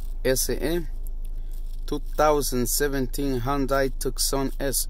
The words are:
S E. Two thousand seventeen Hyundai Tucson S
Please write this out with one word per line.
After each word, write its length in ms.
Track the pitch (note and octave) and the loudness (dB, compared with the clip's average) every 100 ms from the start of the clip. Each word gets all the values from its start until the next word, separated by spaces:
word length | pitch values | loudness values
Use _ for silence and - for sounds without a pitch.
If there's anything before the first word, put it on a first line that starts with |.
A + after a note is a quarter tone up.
| - - | -4 0
S 300 | B2+ C3 - | 2 2 2
E. 340 | A#2+ C#3+ F3 E3 - - - - - - - - - | 0 0 0 -2 -4 -4 -4 -4 -4 -4 -4 -6 -4
Two 160 | - D3 - - | -4 -4 -2 2
thousand 520 | D3+ D3 B2 B2 A#2+ | 4 4 2 0 0
seventeen 760 | - C#3+ C#3 B2+ - C#3+ B2+ | 2 2 0 0 0 0 0
Hyundai 480 | B2 C#3+ C3+ C3+ C3+ | 0 0 2 2 2
Tucson 640 | - C3+ - - C#3 C3+ - | 0 -2 0 0 0 0 -2
S 280 | C#3 A#2+ - | -2 0 -2